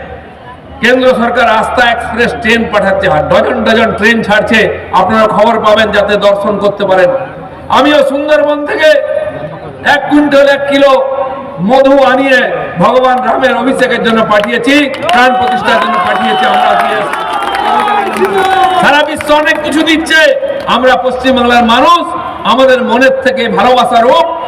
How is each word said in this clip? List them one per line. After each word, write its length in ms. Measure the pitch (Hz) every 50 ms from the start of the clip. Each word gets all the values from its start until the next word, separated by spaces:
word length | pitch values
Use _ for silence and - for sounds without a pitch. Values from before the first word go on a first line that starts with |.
| - - - - - - - - - - - - - - - -
কেন্দ্র 280 | - 233 254 262 254 254
সরকার 400 | 254 220 233 233 - - 233 233
আস্থা 420 | 214 220 214 - - - 240 226
এক্সপ্রেস 440 | - - - - - 233 233 185 - -
ট্রেন 220 | - 220 233 226 214 -
পাঠাচ্ছে, 380 | - 208 190 190 190 175 - 185
আর 200 | 165 151 143 139
ডজন 340 | - - - - 247 233 220
ডজন 280 | 226 220 - 226 220
ট্রেন 300 | - - 202 226 233 226
ছাড়ছে, 560 | 196 190 208 208 196 - 233 220 202 170 - - - -
আপনারা 340 | - 185 190 - 220 220 220
খবর 380 | 208 - 202 208 226 226 220 220
পাবেন 280 | 214 208 214 220 202
যাতে 240 | 190 202 196 202 208
দর্শন 420 | 196 208 202 202 - - 214 202 180
করতে 280 | 202 202 196 - 202
পারেন। 240 | 185 190 185 180 175 175 - - - - - - - - - - -
আমিও 340 | - 233 262 294 302 294 269 277
সুন্দরবন 580 | 262 285 294 302 302 302 294 294 294 294 294
থেকে 200 | 294 - 302 311 311 294 - - - - - - - - - - - - - - - - - -
এক 180 | 233 277 285 277 277
কুইন্টাল 380 | 294 294 294 285 277 277 285 277
এক 180 | 277 277 277 277
কিলো 460 | 277 277 277 277 269 262 262 - - - - - - - - - - 160
মধু 400 | 180 208 262 269 277 269 277 277
আনিয়ে 480 | 262 262 262 269 277 269 262 254 - - - - - - - 165
ভগবান 460 | 175 208 247 254 254 254 254 247 247
রামের 320 | - - 269 269 254 240
অভিষেকের 480 | 233 247 269 262 - 254 247 240 214 -
জন্য 220 | 233 226 220 220 214
পাঠিয়েছি, 600 | 208 208 208 233 240 233 - 262 277 294 285 262 - -
প্রাণ 320 | - - 240 247 247 254 247
প্রতিষ্ঠার 460 | 247 247 247 247 - - - - -
জন্য 180 | - - 1077 1077 1047
পাঠিয়েছি, 400 | - - - - - - - -
আমরা 360 | - - - 143 - - -
দিয়ে 460 | - - - - - - - - - - - - - - - - - - 427 427 415 415 415 415 392 381 - - 370 392 392 381 381 381 381 381 381 370 370 359
সারা 240 | - 285 285 294 302
বিশ্ব 300 | 302 302 - - 294 294
অনেক 240 | 302 302 320 311 302 294
কিছু 180 | 294 277 311
দিচ্ছে। 580 | 320 320 311 302 - - 320 311 320 285 - - - - - - -
আমরা 300 | - - 240 254 254 254
পশ্চিমবাংলার 680 | 254 254 254 247 - - 262 254 240 240 240 240 240 233
মানুষ, 420 | 226 240 302 311 320 - 339 - - - - - - - - -
আমাদের 380 | - - 262 269 262 254 240
মনের 380 | 226 208 226 254 262 262 269 -
থেকে 260 | - 262 - 226 233 220
ভালোবাসার 540 | 196 - 202 247 254 247 233 - 254 233
রূপ 220 | 226 254 294 330 330 - - - -